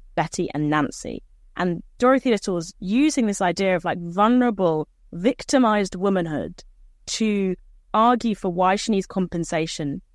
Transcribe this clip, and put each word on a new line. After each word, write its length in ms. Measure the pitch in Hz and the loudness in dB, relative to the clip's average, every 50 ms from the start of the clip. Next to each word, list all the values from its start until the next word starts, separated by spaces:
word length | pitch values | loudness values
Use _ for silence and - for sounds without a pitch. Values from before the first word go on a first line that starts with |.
| - - - | -20 -8 -4
Betty, 340 | - 160 160 - - 180 - - | -4 -4 -2 -2 -4 -4 -4 -4
and 160 | 147 151 147 | -2 -2 0
Nancy. 540 | 151 151 147 - - - - - 58 - - _ _ - - - - | 0 0 0 -2 -4 -8 -12 -10 -10 -12 -14 _ _ -20 -20 -14 -8
And 260 | - 175 185 175 165 - - - - | -4 -4 -2 -4 -4 -8 -14 -6 0
Dorothy 320 | 240 247 262 269 - 269 | 2 4 4 4 2 2
Little's 440 | 226 202 - - 190 175 165 175 - - | 0 0 0 -2 -4 -4 -6 -8 -10 -10
using 460 | - 180 202 247 285 311 294 - 240 | -6 -2 0 2 2 2 2 2 0
this 140 | 214 202 - | 0 0 0
idea 360 | 196 180 170 - 196 190 185 | 0 0 0 0 0 2 0
of, 80 | 175 - | 0 0
like, 140 | 180 151 175 | -2 -4 -4
vulnerable, 880 | 175 170 170 190 208 220 247 247 247 240 226 190 190 170 160 156 151 - _ _ _ - - | -6 -4 0 2 4 4 6 4 4 2 2 2 2 2 2 0 -2 -6 _ _ _ -16 -8
victimized 840 | 170 175 233 269 - - - - 269 254 226 214 208 202 185 - | -2 0 0 0 0 -2 0 2 4 4 4 2 2 0 -2 -4
womanhood 680 | 185 180 202 196 185 170 165 156 143 87 78 175 - - - - - - - - _ _ | -2 0 0 0 0 0 -2 -4 -6 -6 -8 -10 -14 -20 -20 -20 -20 -20 -20 -20 _ _
to 480 | - - - 226 220 208 202 196 185 180 - - - - - _ _ - | -10 -6 -2 -2 0 0 0 0 -2 -4 -6 -8 -16 -20 -20 _ _ 0
argue 400 | 214 220 233 247 240 - 233 208 | 4 4 4 4 2 0 -2 -2
for 160 | - - 196 | -2 -4 -4
why 240 | 175 175 185 180 190 | -2 0 2 2 2
she 160 | 208 - - | 0 0 0
needs 160 | 220 196 185 | 0 0 -2
compensation 960 | - - 196 185 175 - 170 170 - - 160 160 160 - - 165 143 139 185 - _ _ | -2 -2 -4 -4 -2 -2 -4 -4 -4 -4 -4 -4 -4 -6 -6 -6 -6 -8 -8 -12 _ _